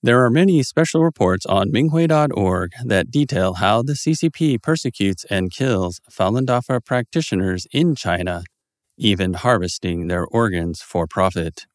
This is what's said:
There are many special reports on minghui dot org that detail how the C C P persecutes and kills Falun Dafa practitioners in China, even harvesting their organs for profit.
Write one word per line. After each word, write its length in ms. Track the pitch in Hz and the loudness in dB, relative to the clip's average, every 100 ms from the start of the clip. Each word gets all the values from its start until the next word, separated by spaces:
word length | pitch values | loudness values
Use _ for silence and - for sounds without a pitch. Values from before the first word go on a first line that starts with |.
There 200 | 127 120 | 4 4
are 60 | 123 | 4
many 320 | 131 190 170 | 4 4 4
special 420 | 131 - 160 160 | 2 0 0 2
reports 440 | 165 - 92 95 - | 0 2 0 0 0
on 240 | 95 98 | -2 0
minghui 360 | 117 156 160 165 | 0 2 2 2
dot 220 | 156 147 - | 2 2 0
org 340 | 95 90 90 - 123 | 0 0 -2 -6 0
that 240 | 98 82 | 0 2
detail 460 | 139 143 131 95 87 | 0 0 2 0 0
how 260 | 98 110 | 2 2
the 140 | 135 143 | 0 -2
C 180 | - | -2
C 160 | 160 165 | 0 -2
P 300 | - 160 120 | 0 0 0
persecutes 640 | - 160 135 - 98 95 - | 0 -2 -2 -2 -2 -2 -4
and 180 | 101 92 | -4 -4
kills 520 | - 135 104 90 90 _ | -2 0 0 -2 -6 _
Falun 380 | - 95 113 127 | -2 0 0 0
Dafa 400 | 123 123 127 - | -2 0 -4 -2
practitioners 800 | 123 117 165 156 95 95 92 - | -4 -2 -4 -2 0 0 -2 -4
in 240 | 135 170 143 | 0 0 0
China, 480 | - 87 90 87 87 _ _ _ _ _ | -2 -2 -2 -6 -10 _ _ _ _ _
even 380 | 110 95 92 | 0 2 0
harvesting 720 | 90 123 117 110 - 92 85 85 | -2 0 0 0 -4 -4 -4 -2
their 220 | 87 87 | -4 -2
organs 560 | 117 117 90 85 82 | 0 0 0 -4 -6
for 240 | - 87 82 | -8 -6 -4
profit. 580 | - 95 90 82 - - | 0 0 0 -6 -8 -20